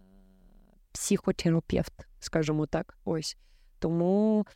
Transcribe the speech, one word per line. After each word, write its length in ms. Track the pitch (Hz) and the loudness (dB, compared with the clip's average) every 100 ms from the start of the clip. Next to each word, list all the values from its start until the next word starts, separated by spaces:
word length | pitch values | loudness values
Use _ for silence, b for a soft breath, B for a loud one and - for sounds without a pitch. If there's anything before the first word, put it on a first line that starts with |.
| 95 95 95 - - - - _ _ | -20 -20 -20 -20 -20 -20 -20 _ _
психотерапевт, 1160 | - - 202 - - 170 165 - - - - - - | -8 -2 0 0 0 2 2 2 -2 -2 -8 -20 -18
скажімо 460 | - 165 156 151 151 | -4 -2 0 0 -2
так, 320 | 160 - - 196 | -4 -6 -10 -6
ось. 320 | 160 - - _ - - - | -6 -6 -12 _ -20 -20 -6
Тому, 640 | 160 170 175 196 214 214 202 | -2 0 2 2 2 2 -2